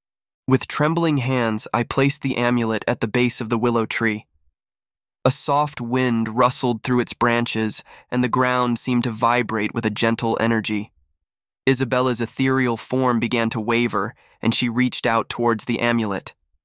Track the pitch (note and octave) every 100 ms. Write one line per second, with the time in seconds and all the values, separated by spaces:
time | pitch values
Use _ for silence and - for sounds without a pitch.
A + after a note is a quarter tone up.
0 | _ _ _ _ - C3 - - D3+ E3
1 | E3 C#3+ B2 C3 A2+ G#2+ - A#2 A#2+ -
2 | C#3 - C#3 A#2+ A#2+ A#2+ A2+ A2 - B2
3 | A2 B2 B2 - A2+ A#2 A#2+ A#2 A2 -
4 | A2+ G#2+ - _ _ _ _ _ _ _
5 | _ _ C3 - - C#3+ D3 - A#2 B2+
6 | B2+ A#2 A2 A2+ B2 - B2+ A2+ - B2
7 | A#2 - A#2+ A#2+ A#2 A2+ A2 - - -
8 | _ B2+ B2 B2+ B2+ B2+ B2 A#2 - B2
9 | A#2+ A2+ A#2 B2 A2+ A2 G#2 A#2 A2+ G#2
10 | A2+ A2+ A2+ - A2+ A2+ G#2+ G#2+ G#2 _
11 | _ _ _ _ _ _ - C3 B2 B2+
12 | B2+ A#2 A2+ - C3 C3 B2 A2+ - C3
13 | B2+ A#2 A2 A#2 A2+ A#2 G#2+ A#2 A#2+ G#2
14 | G#2+ - _ _ A#2 - B2 A#2 B2+ -
15 | A#2+ A2+ - - A#2 A2 - A#2 A#2+ A#2
16 | G#2+ F#2+ - - _ _